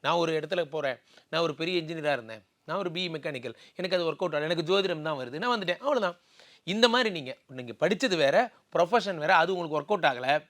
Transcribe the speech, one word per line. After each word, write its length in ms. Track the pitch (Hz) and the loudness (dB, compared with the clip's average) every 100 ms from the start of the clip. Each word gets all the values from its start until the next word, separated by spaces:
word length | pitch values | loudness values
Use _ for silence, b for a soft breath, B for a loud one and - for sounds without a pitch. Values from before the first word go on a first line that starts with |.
நான் 160 | 139 170 | 0 0
ஒரு 100 | 165 160 | 0 -2
இடத்துல 240 | 151 180 156 | -2 -4 -4
போறேன், 240 | 156 143 123 b b b | -4 -4 -6 b b b
நான் 120 | 160 170 | -2 -2
ஒரு 80 | 143 | -2
பெரிய 160 | 165 180 | -2 -2
இன்ஜினியரா 320 | 160 165 147 139 | -4 -4 -2 -2
இருந்தேன், 240 | 113 110 _ _ - | -4 -16 _ _ -8
நான் 120 | 170 | -4
ஒரு 80 | 180 | -4
பி 80 | 170 | -4
இ 80 | 180 | -4
மெக்கானிக்கல், 420 | 160 147 139 120 113 B - | -6 -6 -8 -10 -12 B -8
எனக்கு 180 | 180 180 | -2 0
அது 80 | 165 | 0
ஒர்க் 140 | 156 | 0
அவுட் 120 | 180 151 | -2 0
ஆகல, 120 | 151 | 0
எனக்கு 180 | 170 156 | -2 2
ஜோதிடம் 380 | 190 190 165 156 | 2 2 -2 -4
தான் 100 | 147 | -4
வருது, 200 | 127 143 | -6 -6
நான் 100 | 233 | -2
வந்துட்டேன், 260 | 240 180 170 | -2 -2 -2
அவ்வளவுதான். 320 | 269 277 190 175 b b b b - | 0 0 0 -4 b b b b -6
இந்த 140 | 202 233 | 2 4
மாதிரி 180 | 233 233 175 | 4 0 -2
நீங்க, 160 | 131 - _ 127 | -8 -12 _ -14
நீங்க 140 | 120 110 | -12 -2
படிச்சது 340 | 160 196 262 175 | 0 2 2 4
வேற, 120 | 139 165 240 b _ | 4 4 2 b _
ப்ரொஃபஷன் 440 | - 170 233 196 170 | 0 4 4 0 -4
வேற, 100 | 151 180 | 4 4
அது 80 | 170 | 4
உங்களுக்கு 240 | 185 165 151 | 0 -2 -4
ஒர்க் 140 | 143 | -2
அவுட் 140 | 208 151 | 2 2
ஆகல 260 | 123 127 151 - | 2 2 0 0